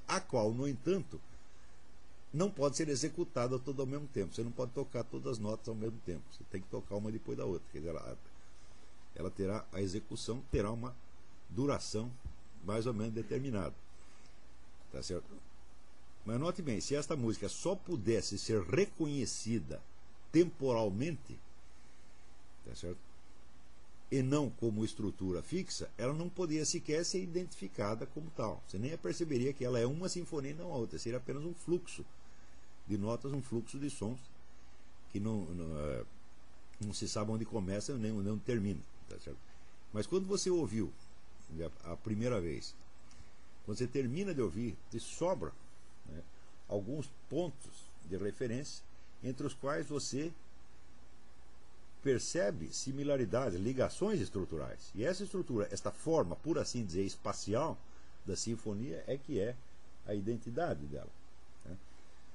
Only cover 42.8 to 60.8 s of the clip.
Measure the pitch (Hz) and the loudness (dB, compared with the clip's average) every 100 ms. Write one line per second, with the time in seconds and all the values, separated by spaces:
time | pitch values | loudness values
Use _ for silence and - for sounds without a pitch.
42.8 | - - - - - - - - - 107 | -6 -8 -6 -6 -6 -6 -6 -6 -2 0
43.8 | 127 139 127 147 202 151 107 85 117 85 | 2 2 2 2 0 2 2 2 -2 -2
44.8 | - 113 - - 170 165 80 - - - | -4 -4 -4 0 2 2 -2 -4 -6 -6
45.8 | - - - 78 - - - - - 104 | -6 -6 -6 -6 -6 -6 -8 -6 0 0
46.8 | 98 151 127 - - 139 175 - - - | 2 -2 -2 -6 -2 0 0 -2 -6 -6
47.8 | - - - 92 101 - 127 120 147 - | -6 -6 -2 0 0 0 0 0 -2 -4
48.8 | - - - - 120 131 143 - 135 160 | -6 -6 -8 -4 -2 0 -2 -2 0 0
49.8 | 147 147 - 131 165 165 - - - - | 0 0 0 0 0 -2 -6 -6 -6 -6
50.8 | - - - - - - - - - - | -6 -6 -6 -6 -6 -6 -6 -6 -6 -6
51.8 | - - 139 123 - 160 202 156 160 - | -6 0 4 4 4 2 2 2 -2 -2
52.8 | 135 135 143 139 110 113 131 87 104 131 | -2 0 4 4 4 4 4 2 2 4
53.8 | 101 - 196 196 98 101 87 82 64 50 | 4 4 2 4 2 0 0 -2 -2 -4
54.8 | - 92 135 185 202 190 - 113 98 98 | -4 0 2 2 0 -2 2 2 2 0
55.8 | 101 - 151 160 92 - 156 151 - 123 | -2 0 4 6 4 2 2 2 2 0
56.8 | 104 85 98 - 107 - 98 110 - - | 2 2 2 0 -2 -2 2 4 4 0
57.8 | - - - - - 90 110 117 110 101 | -4 -6 -6 -4 -2 0 0 0 0 0
58.8 | 135 165 - 139 - 117 98 127 - - | -2 -2 0 -2 0 2 2 0 -4 -6
59.8 | - - - 104 98 117 117 123 170 82 | -6 -4 0 0 2 0 0 0 2 0